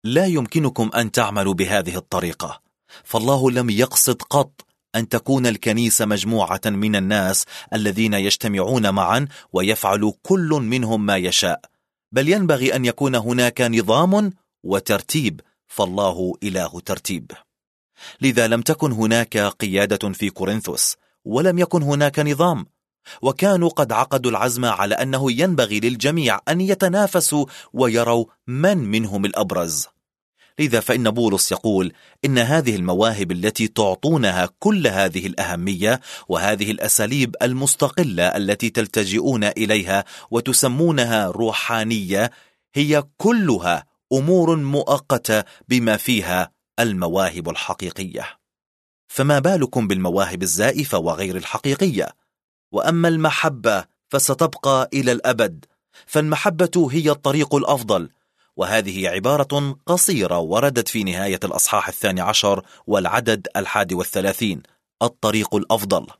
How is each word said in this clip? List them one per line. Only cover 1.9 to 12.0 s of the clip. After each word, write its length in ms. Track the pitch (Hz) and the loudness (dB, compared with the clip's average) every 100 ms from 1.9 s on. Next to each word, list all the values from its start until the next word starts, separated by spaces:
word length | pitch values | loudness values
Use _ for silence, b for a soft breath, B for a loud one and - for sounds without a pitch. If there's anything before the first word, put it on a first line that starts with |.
| 90 | -8
الطريقة، 680 | - 92 87 - 78 - _ _ B B | -4 -4 -4 -6 -10 -12 _ _ B B
فالله 460 | - 117 117 139 131 | -4 -2 2 2 2
لم 200 | 123 120 | 0 0
يقصد 520 | 104 127 - - 120 | 0 0 2 0 0
قط 440 | - 143 143 - _ _ _ | 0 0 0 -6 _ _ _
أن 140 | 113 113 | -6 -2
تكون 380 | 117 - 135 123 | -4 0 2 2
الكنيسة 600 | 107 117 110 117 - 107 | 0 0 0 2 2 0
مجموعة 540 | 104 95 113 85 92 113 | 0 0 0 0 0 -2
من 300 | 101 107 101 | -2 0 0
الناس 480 | 95 104 92 95 - B B | 0 0 0 -2 -4 B B
الذين 400 | 110 104 95 110 | -2 -2 0 0
يجتمعون 760 | 101 98 - 113 98 92 127 101 | 2 0 -2 -2 -2 0 2 2
معا 380 | 98 87 117 143 B B | 2 2 0 -2 B B
ويفعل 600 | 92 95 110 101 104 107 - | 0 0 0 0 2 0 -4
كل 260 | - 190 160 151 | 0 0 2 -2
منهم 440 | 113 127 113 113 104 | 0 -2 0 0 0
ما 100 | 98 | 0
يشاء، 440 | 90 - 98 78 - _ _ _ | 0 0 0 -4 -8 _ _ _